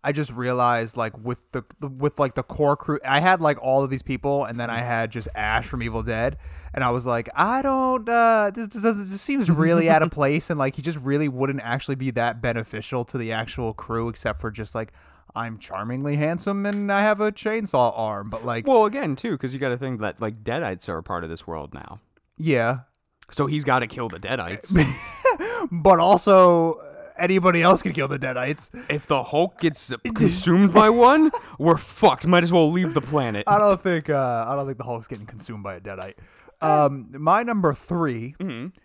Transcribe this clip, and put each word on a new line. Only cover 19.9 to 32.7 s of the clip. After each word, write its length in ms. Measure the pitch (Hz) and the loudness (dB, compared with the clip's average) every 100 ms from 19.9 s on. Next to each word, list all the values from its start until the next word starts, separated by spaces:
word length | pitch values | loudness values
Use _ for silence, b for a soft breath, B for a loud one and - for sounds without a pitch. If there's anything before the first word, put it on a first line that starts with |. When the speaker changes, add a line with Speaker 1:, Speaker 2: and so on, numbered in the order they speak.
| 120 | -4
Speaker 2:
that, 220 | 107 - | -6 -4
like, 200 | 113 110 | -8 -6
Deadites 440 | 107 131 135 92 - | -6 -4 -4 -8 -8
are 120 | 82 | -10
a 40 | |
part 220 | 82 87 | -6 -8
of 40 | 82 | -6
this 160 | 82 - | -10 -10
world 260 | 80 71 | -10 -10
now. 260 | 73 - - _ _ _ - | -14 -16 -20 _ _ _ -6
Speaker 1:
Yeah. 440 | 160 131 113 127 - _ _ _ _ | 0 2 2 -2 -10 _ _ _ _
Speaker 2:
So 160 | - 143 | -4 -2
he's 180 | 151 | -2
gotta 220 | 139 127 113 | 0 0 0
kill 200 | - 117 | -8 -10
the 120 | 87 | -10
Deadites. 520 | - 127 85 95 - | -8 -6 -6 -10 2
Speaker 1:
<laughs> 1000 | 180 143 135 1077 1077 523 427 415 480 339 | 4 4 0 -12 0 0 0 -4 -6 -6
But 280 | 170 170 175 | 2 6 6
also, 800 | 175 196 - 190 180 170 165 156 - - - - | 6 4 8 8 8 6 2 -2 -10 -18 -16 -4
anybody 440 | 180 190 180 170 | 0 4 4 4
else 180 | 170 185 | 4 4
could 120 | - | 2
kill 120 | 147 135 | -4 -4
the 120 | 139 | -4
Deadites. 500 | 131 123 127 143 - 240 - | -4 -4 -4 -6 -10 -18 -6
Speaker 2:
If 180 | 151 - | -6 0
the 160 | 139 | -2
Hulk 360 | 120 147 180 - | 0 0 0 0
gets 320 | 165 139 - 123 | -2 -2 -6 -6
Speaker 1:
<laughs> 160 | 117 | -8
Speaker 2:
consumed 560 | - 190 180 180 175 196 | 2 2 4 4 6 8
by 160 | 190 214 | 8 8
one, 420 | 233 240 302 311 - B B | 8 8 8 4 2 B B
we're 200 | 156 156 | 2 2
fucked. 480 | - - 214 127 160 | 0 2 2 4 4
Might 160 | 175 | 4
as 100 | 170 | 4
well 180 | 175 156 | 4 4